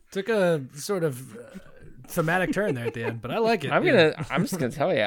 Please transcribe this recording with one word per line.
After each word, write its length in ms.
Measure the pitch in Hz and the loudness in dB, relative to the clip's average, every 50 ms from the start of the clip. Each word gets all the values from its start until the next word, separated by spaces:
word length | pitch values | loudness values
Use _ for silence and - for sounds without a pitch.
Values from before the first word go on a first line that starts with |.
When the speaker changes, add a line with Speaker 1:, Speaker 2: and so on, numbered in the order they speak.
| _ _ | _ _
Speaker 1:
Took 160 | - 190 190 - | -8 -6 -2 0
a 340 | 226 208 185 175 165 151 131 123 - | 2 2 4 4 2 0 -2 -8 -12
sort 280 | 143 - - 208 185 165 | -12 -6 -4 -2 0 0
of, 340 | 151 131 120 131 127 - | -2 -2 -4 -12 -14 -16
uh, 40 | 233 240 - - 190 - - - - - - - - - | -18 -18 -18 -18 -20 -20 -20 -20 -20 -20 -20 -20 -20 -18
thematic 440 | - - 175 160 160 170 185 180 165 | -6 -4 -2 0 2 2 0 0 0
turn 240 | - 185 208 208 143 | 0 0 0 0 0
there 120 | 120 117 | -2 -4
at 60 | 117 - | -4 -4
the 100 | 117 117 | -4 -4
end, 160 | 117 117 117 | -4 -4 -6
but 100 | 107 123 | -6 -4
I 60 | 160 | -2
like 260 | 220 226 220 233 180 143 | 0 2 2 2 0 0
it. 80 | 127 | 0
Speaker 2:
I'm 140 | 143 170 269 | 0 2 4
Speaker 1:
Yeah. 260 | 359 277 196 165 156 | 6 6 6 6 6
Speaker 2:
gonna, 140 | - - 139 - | 4 0 -6 -2
I'm 120 | 127 151 | 0 0
just 160 | 196 - 190 170 | 0 0 -2 -2
gonna 120 | 139 117 | -2 -4
tell 220 | - - 139 185 170 | -2 -2 0 2 2
ya, 100 | 127 104 | 2 2